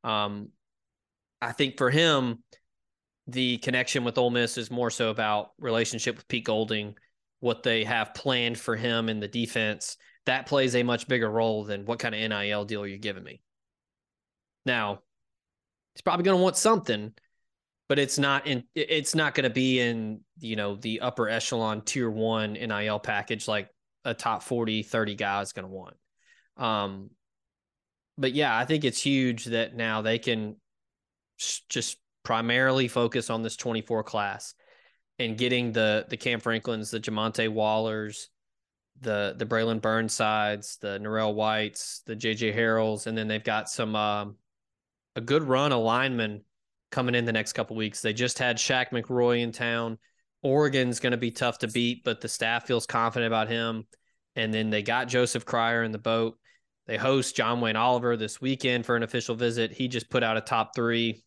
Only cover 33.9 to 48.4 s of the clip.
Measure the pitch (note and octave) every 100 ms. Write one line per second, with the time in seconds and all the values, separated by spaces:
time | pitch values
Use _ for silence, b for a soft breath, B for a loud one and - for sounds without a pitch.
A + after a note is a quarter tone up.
33.9 | A2+ G#2+ A2 G2+ G#2 - - b b b
34.9 | b b _ A#2+ A2 B2 B2 A#2+ A2+ A2
35.9 | G#2+ - A#2 C3+ A#2+ A#2 A2+ A2+ A2 G#2+
36.9 | A2+ A2 G#2+ A2 - A2+ A2 G#2+ A2 A2
37.9 | A2 G#2+ G#2 - _ _ _ _ _ _
38.9 | _ B2 G#2 G2+ - A2+ A2+ A2+ A2+ A2
39.9 | A2+ A2+ - G#2+ G#2+ G#2+ G#2 G#2 - G#2
40.9 | G2 G#2 A2 A2 G#2 G#2+ A2 G#2+ - -
41.9 | - - A2 A2+ G#2+ A2+ G#2+ A2+ A2+ A2
42.9 | G#2+ A2+ A2 A2 A2 G#2+ G#2+ G#2+ - A2+
43.9 | G#2+ G#2+ G#2 G#2 G2+ _ _ _ _ _
44.9 | _ _ - A#2 C#3+ D3 B2+ C#3+ B2+ A2+
45.9 | A#2+ C3+ B2 A2 G#2 - _ _ _ _
46.9 | - B2 A#2+ A#2 A2+ G#2+ - A2 A2 A2
47.9 | - A2+ A2 B2 -